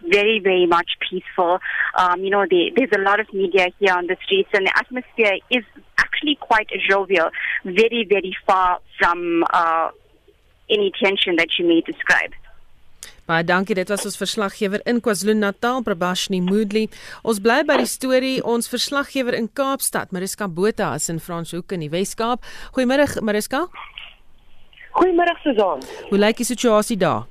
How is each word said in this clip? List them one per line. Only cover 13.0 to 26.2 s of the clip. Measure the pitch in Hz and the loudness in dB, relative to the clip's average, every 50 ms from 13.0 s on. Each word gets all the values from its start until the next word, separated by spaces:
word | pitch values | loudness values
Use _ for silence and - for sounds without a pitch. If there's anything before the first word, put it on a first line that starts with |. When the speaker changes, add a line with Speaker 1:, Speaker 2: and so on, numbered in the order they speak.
| - - - - - | -20 -20 -20 -20 -4
Speaker 2:
Baie | - 165 165 165 | -2 0 0 2
dankie, | 165 180 185 196 190 214 | 2 2 0 2 0 -2
dit | 185 180 - | -2 -2 -2
was | 208 196 - | -4 -4 -4
ons | 202 185 | -8 -6
verslaggewer | - 202 185 - - 208 196 - - 214 190 196 208 - | -6 -6 -6 -2 -2 -4 -4 -2 -2 -4 -2 -2 -4 -2
in | - 240 233 | 0 -2 0
KwaZulu-Natal, | - 247 208 165 180 208 214 214 208 202 196 _ - 240 247 262 233 | 0 0 -2 0 2 0 2 2 2 0 -2 _ -2 -2 -2 -2 -2
Prabashini | - 202 165 180 180 180 180 - - 190 185 | -4 -2 -2 -2 -2 -2 -4 -4 -2 -2 0
Moodley. | 180 180 196 208 220 202 202 220 220 214 - - - - - - _ | 0 2 2 2 0 0 0 -2 -2 -2 -6 -14 -18 -18 -18 -8 _
Ons | - 233 202 | -2 -2 2
bly | 196 226 233 277 320 | 2 4 4 4 4
by | 294 285 | 4 2
die | 262 247 | 2 2
storie. | 233 - - - 262 254 254 262 262 262 247 - | 0 -4 -4 -2 2 2 2 2 2 -2 -2 -2
Ons | - 233 240 233 - | 0 -2 -2 -2 -4
verslaggewer | - 240 - - 285 277 277 - - 269 254 240 240 | -4 -4 -4 -2 -2 -4 -4 -2 -2 -2 -2 -2 -2
in | - 226 214 _ | -2 -4 -6 _
Kaapstad, | - 277 269 277 262 - - - 190 - - - | -2 -2 -2 -2 -2 -4 -4 -4 -4 -6 -4 -6
Mariska | 185 185 196 - - 214 | -6 -6 -6 -6 -6 -6
Botha, | 196 160 165 190 214 226 - 202 160 120 | -6 -2 0 0 0 0 0 -2 -2 -2
is | 151 - - | -4 -4 -4
in | 170 160 | -4 -6
Franshoek | - - 175 170 165 - - 170 180 - 202 | -6 -8 -8 -8 -8 -8 -8 -10 -8 -6 -6
in | 175 | -6
die | 156 147 | -6 -4
Wes-Kaap. | 151 175 196 - - - 226 226 247 240 - - - - - - - | -2 -2 -2 -2 -2 -4 -2 -2 -2 -4 -6 -14 -16 -14 -16 -6 -2
Goeiemôre, | - 262 240 262 277 294 277 - - - | 0 2 2 4 4 4 2 2 -2 -2
Mariska. | 220 202 208 214 - - 269 339 370 - - - - - - - - - _ - - - - _ - - - - - - - - - - | 0 0 0 -2 -2 -2 -4 -4 -4 -8 -16 -20 -18 -16 -18 -18 -18 -20 _ -20 -20 -20 -20 _ -20 -20 -20 -20 -20 -20 -20 -20 -6 0
Speaker 3:
Goeiemôre, | - 339 370 349 330 349 339 339 330 - | 2 2 4 4 4 2 2 0 0 -2
Susan. | 302 254 202 208 185 160 131 135 - - - - - | 0 2 2 2 2 0 -4 -6 -12 -14 -16 -6 -2
Speaker 2:
Hoe | 202 | 2
lyk | 196 | 4